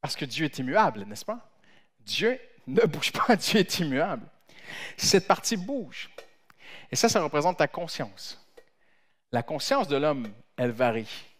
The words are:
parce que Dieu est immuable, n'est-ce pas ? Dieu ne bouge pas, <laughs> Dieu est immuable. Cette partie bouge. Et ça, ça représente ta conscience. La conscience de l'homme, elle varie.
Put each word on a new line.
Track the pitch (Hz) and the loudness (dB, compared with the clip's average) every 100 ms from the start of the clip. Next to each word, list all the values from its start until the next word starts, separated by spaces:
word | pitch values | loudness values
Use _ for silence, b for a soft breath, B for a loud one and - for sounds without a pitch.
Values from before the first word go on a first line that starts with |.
parce | 147 - | -8 -6
que | 143 | -6
Dieu | 120 156 | -2 -4
est | - | -2
immuable, | 127 180 202 113 101 | 0 4 4 2 -12
n'est-ce | 104 - | -12 -10
pas ? | 233 - _ b b b _ | -10 -12 _ b b b _
Dieu | - - 220 254 - _ - | -8 0 0 0 -8 _ 0
ne | 143 | 4
bouge | 220 156 - | 4 2 -4
pas, | - - 220 | 0 4 4
<laughs> | |
Dieu | - 226 | 4 4
est | 175 - | 4 0
immuable. | 160 135 180 247 - _ _ B B B B - | 0 0 0 -2 -10 _ _ B B B B -4
Cette | - 196 - | 4 4 4
partie | 190 - 214 | 2 2 -4
bouge. | 185 277 160 - - - - _ _ B B B B | -4 -6 -6 -12 -16 -18 -20 _ _ B B B B
Et | 127 | 2
ça, | 233 | 4
ça | 220 | 4
représente | 156 151 165 175 | 2 2 0 2
ta | 151 | 0
conscience. | - 170 - 120 - - - _ - _ _ _ _ _ _ _ | 0 -8 -8 -10 -10 -18 -18 _ -20 _ _ _ _ _ _ _
La | 120 | -4
conscience | - 151 - 277 185 | -2 -6 0 0 2
de | 139 | 2
l'homme, | 151 143 113 104 - - | 2 0 -6 -12 -18 -2
elle | 123 | -2
varie. | 113 123 113 107 - - | 2 2 2 -6 -14 -18